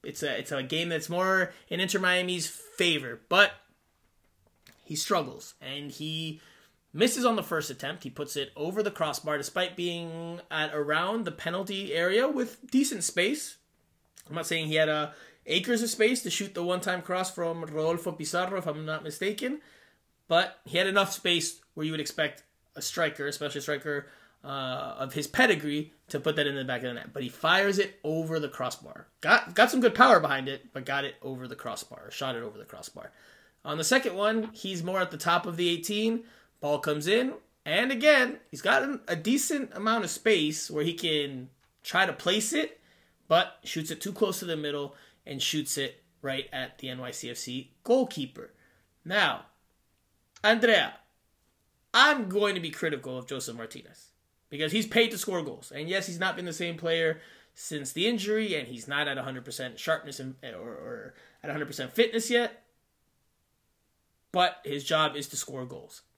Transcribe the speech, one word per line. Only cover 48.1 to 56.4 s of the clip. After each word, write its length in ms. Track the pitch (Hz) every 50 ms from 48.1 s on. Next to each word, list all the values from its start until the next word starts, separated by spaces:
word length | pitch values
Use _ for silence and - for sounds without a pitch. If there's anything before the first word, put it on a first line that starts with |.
| - 160 135 127 - - - - _ _ _ _ _ _ _ _ _ _ _
Now, 380 | 160 185 208 190 147 120 - - - _ _ _ _ _ _ _ _ _ _ _ _ _ _ _ _ _ -
Andrea, 520 | - 208 226 233 226 233 220 180 139 - - - _ _ _ _ _ _ _ _ _ _ _ _ _ _ _ _ _ _
I'm 380 | - 233 262 302 294 269 220 185
going 240 | 185 202 208 202 190
to 60 | 185
be 80 | 165 156
critical 480 | 147 - - 160 147 131 131 135 127 127
of 80 | 123
Joseph 300 | 123 139 131 - - 113
Martinez 560 | 120 117 110 - - - - - - - _ _ _ _ _ _ _ _ _
because 240 | 147 143 156 151
he's 140 | 165 226 214
paid 240 | 220 - 233 226 220
to 80 | 226 185
score 240 | - - 185 170
goals. 280 | 156 139 - - - - -
And 120 | 143 156
yes, 200 | 165 190 196 190
he's 120 | 185 175 165
not 160 | 190 190 -
been 120 | 180